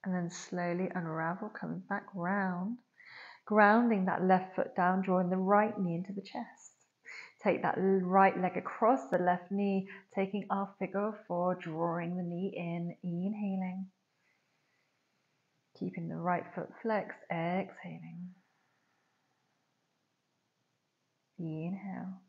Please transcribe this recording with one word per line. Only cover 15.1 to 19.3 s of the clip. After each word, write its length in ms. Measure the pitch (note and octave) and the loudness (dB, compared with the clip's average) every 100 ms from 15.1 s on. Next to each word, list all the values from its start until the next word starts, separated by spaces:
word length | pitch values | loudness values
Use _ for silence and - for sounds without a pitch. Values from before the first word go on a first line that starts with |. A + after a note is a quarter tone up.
| _ _ _ _ _ _ - | _ _ _ _ _ _ -8
Keeping 300 | F#3 F#3 E3+ | -8 -6 -8
the 80 | E3 | -4
right 300 | E3+ F3 - - | -2 -2 -2 -10
foot 140 | - - | -10 -8
flexed, 380 | A3+ G#3+ - - - | -2 -2 -4 -12 -8
exhaling. 1000 | E3+ E3 F#3 G3 - F3+ E3 E3 E3+ F3+ F#3 _ _ _ _ _ _ _ _ _ | -4 -2 -2 -4 -10 -14 -14 -14 -14 -14 -16 _ _ _ _ _ _ _ _ _